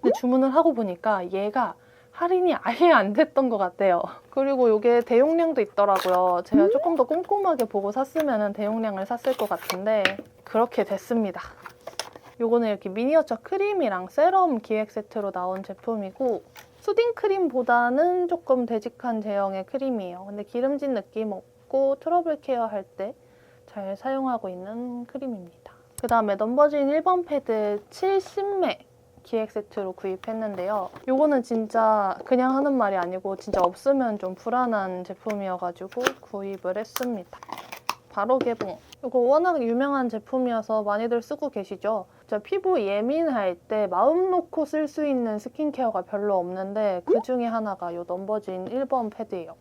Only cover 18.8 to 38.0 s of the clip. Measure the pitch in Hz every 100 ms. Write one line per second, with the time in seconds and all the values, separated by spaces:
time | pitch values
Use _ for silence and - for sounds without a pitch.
18.8 | 233 - 247 220 208 202 196 190 190 269
19.8 | 269 240 185 175 196 208 208 240 262 285
20.8 | 277 240 - 220 220 190 - _ _ 269
21.8 | 269 277 320 349 339 302 - 240 226 208
22.8 | 190 - 196 285 _ _ - _ - -
23.8 | 196 196 262 269 262 240 202 180 190 226
24.8 | 247 240 240 277 269 220 175 - - -
25.8 | _ - 233 233 214 196 220 254 294 294
26.8 | 277 302 339 359 339 294 - 220 208 208
27.8 | - - 370 392 381 - 392 392 320 -
28.8 | - _ _ - - 226 220 214 208 -
29.8 | 190 185 196 185 - 226 220 190 180 208
30.8 | 185 - - 262 302 277 240 226 220 233
31.8 | 220 214 196 - - 254 254 269 285 269
32.8 | 208 196 175 185 190 190 - 196 175 180
33.8 | 269 277 247 208 185 185 - 240 247 214
34.8 | 190 180 180 185 - 208 196 180 180 175
35.8 | 190 - 254 - - 202 196 190 180 190
36.8 | 220 - 247 220 175 - - - - -
37.8 | - -